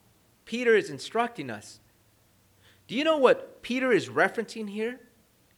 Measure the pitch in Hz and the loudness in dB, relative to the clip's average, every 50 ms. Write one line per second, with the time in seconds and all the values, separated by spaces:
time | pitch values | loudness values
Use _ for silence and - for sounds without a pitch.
0 | _ _ _ _ _ _ _ _ _ - - 240 247 233 226 202 151 135 147 131 | _ _ _ _ _ _ _ _ _ -10 -8 0 2 4 4 4 2 0 -6 -12
1 | - - - 220 240 233 - - 143 127 110 104 - - - - _ _ _ _ | -10 -6 -2 -2 -2 -2 -4 -10 -10 -10 -12 -12 -14 -18 -20 -20 _ _ _ _
2 | _ _ _ _ _ _ _ _ _ _ _ _ _ _ _ _ _ - 185 240 | _ _ _ _ _ _ _ _ _ _ _ _ _ _ _ _ _ -8 -6 -2
3 | 302 320 320 302 262 226 175 - - - - - - - 240 262 262 262 233 165 | 0 0 4 6 6 6 6 4 0 -8 -18 -12 -6 -4 -2 0 2 2 2 2
4 | 123 107 110 139 175 190 - 240 220 - - 220 214 202 196 214 220 240 247 262 | 2 0 0 2 2 2 0 -4 -8 -8 -10 -12 -12 -10 -8 -6 -6 -6 -8 -10
5 | - _ _ _ _ _ _ _ _ _ _ | -16 _ _ _ _ _ _ _ _ _ _